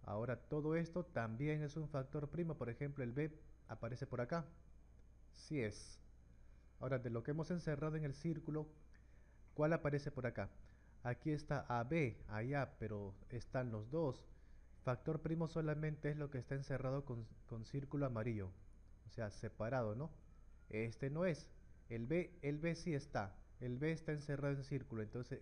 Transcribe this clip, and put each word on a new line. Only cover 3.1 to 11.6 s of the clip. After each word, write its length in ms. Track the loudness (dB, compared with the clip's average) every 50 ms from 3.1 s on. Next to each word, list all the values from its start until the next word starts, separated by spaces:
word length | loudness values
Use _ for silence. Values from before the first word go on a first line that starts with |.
B 180 | 2 2 2 2 0 -4 -12 -14 -16 -14 -10 -8
aparece 400 | -6 -4 -2 -2 -2 -2 -2 -2
por 140 | 0 0
acá. 240 | 2 2 2 0 0 -2 -6 -14 -14 -16 -16 -16 -18 -18 -18 -18 -18 -18 -18 -18 -18 -18 -16
Sí 280 | -12 -6 0 2 2
es. 380 | 2 2 0 -2 -8 -12 -14 -14 -16 -16 -18 -18 -18 -18 -18 -16 -16 -16 -16 -16 -18 -16 -8 -2
Ahora, 180 | 0 2 2 2
de 120 | 2 2
lo 140 | 0 0 0
que 80 | 0
hemos 200 | 0 0 2 0
encerrado 460 | 0 0 2 2 2 2 2 2 2 2
en 80 | 2
el 80 | 0 0
círculo, 560 | 0 2 0 2 0 0 0 0 0 0 -2 -6 -16 -18 -18 -18 -18 -18 -18 -18 -18 -18 -18 -18 -18 -18 -6 2
¿cuál 200 | 4 6 6 6
aparece 360 | 6 4 4 2 2 2 0
por 160 | -2 0 0
acá? 240 | 0 2 0 -2 -2 -4 -10 -14 -14 -16 -18 -18 -18 -12 -4 0
Aquí 280 | 0 0 2 2 2
está 340 | 2 2 2 2 2 2